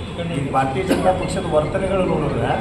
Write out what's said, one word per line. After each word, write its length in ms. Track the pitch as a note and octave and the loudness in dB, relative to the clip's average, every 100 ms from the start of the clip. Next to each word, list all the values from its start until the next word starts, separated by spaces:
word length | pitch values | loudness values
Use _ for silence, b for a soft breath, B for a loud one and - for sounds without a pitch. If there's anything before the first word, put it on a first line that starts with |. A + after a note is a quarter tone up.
| - - E3+ D#3 | -8 -6 -4 -4
ಈ 160 | C3+ | 0
ಭಾರತೀಯ 300 | C3+ C3+ F#3+ | 0 0 0
ಜನತಾ 300 | - - F#3 | 0 2 2
ಪಕ್ಷದ 320 | F#3 F3+ F3+ E3+ | 2 0 -2 0
ವರ್ತನೆಗಳು 500 | D#3 D3+ F#3+ F#3+ F#3+ | 2 2 0 0 2
ನೋಡಿದ್ರೆ 480 | F3 D#3+ C#3+ A#2 B2 D3+ | 2 0 0 0 0 -2